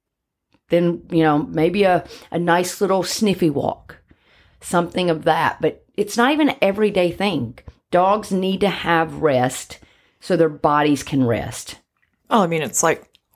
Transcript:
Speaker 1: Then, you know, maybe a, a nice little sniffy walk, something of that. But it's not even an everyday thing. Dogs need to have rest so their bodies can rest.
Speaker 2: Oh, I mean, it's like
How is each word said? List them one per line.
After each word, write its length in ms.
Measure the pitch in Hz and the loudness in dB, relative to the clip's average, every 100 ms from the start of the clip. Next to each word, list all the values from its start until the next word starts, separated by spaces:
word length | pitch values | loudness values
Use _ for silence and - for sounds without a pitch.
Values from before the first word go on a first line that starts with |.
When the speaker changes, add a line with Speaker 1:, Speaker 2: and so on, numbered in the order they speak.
| _ _ _ _ _ _ - | _ _ _ _ _ _ -2
Speaker 1:
Then, 360 | 175 175 170 - | 0 2 -2 -2
you 120 | 165 | 0
know, 160 | 156 147 | 2 2
maybe 460 | 160 160 165 202 | -2 0 0 2
a, 220 | 190 175 - - - | 2 2 -2 -16 -8
a 80 | 170 | -4
nice 440 | 170 175 180 - | 0 0 0 -2
little 200 | 196 190 | 0 0
sniffy 460 | 175 - 214 180 165 | -2 0 0 2 0
walk, 480 | 139 147 - - - _ _ _ _ _ _ | 0 -2 -4 -10 -20 _ _ _ _ _ _
something 480 | - 180 175 185 175 | -4 -2 -2 -2 0
of 160 | 156 | 0
that. 340 | 160 165 147 - | 0 2 0 0
But 240 | 156 - _ - | -2 -4 _ -6
it's 160 | 202 226 | -4 0
not 160 | 247 | 2
even 160 | 302 294 | 2 0
an 80 | - | 2
everyday 480 | 196 202 214 190 175 | 0 2 0 2 0
thing. 460 | 170 196 151 113 - - - _ | 0 -2 -2 -6 -12 -20 -20 _
Dogs 420 | 175 185 214 202 | 2 2 2 -2
need 280 | 190 185 190 | -2 -2 0
to 80 | 196 | -2
have 540 | - 170 165 160 143 | -2 0 0 -2 0
rest 560 | 156 127 127 - - - _ _ _ _ | 2 2 0 -4 -14 -20 _ _ _ _
so 160 | - 170 | -2 2
their 120 | 160 | 2
bodies 540 | 147 156 147 151 139 | 0 0 2 2 0
can 220 | - 139 123 | -2 0 0
rest. 520 | 104 120 - - - _ _ _ _ - | 0 -4 -12 -14 -18 _ _ _ _ -2
Speaker 2:
Oh, 140 | 233 | 0
I 40 | 175 | 2
mean, 160 | 165 | -2
it's 200 | 135 - | -4 -2
like 260 | 165 - - _ _ | 0 -2 -6 _ _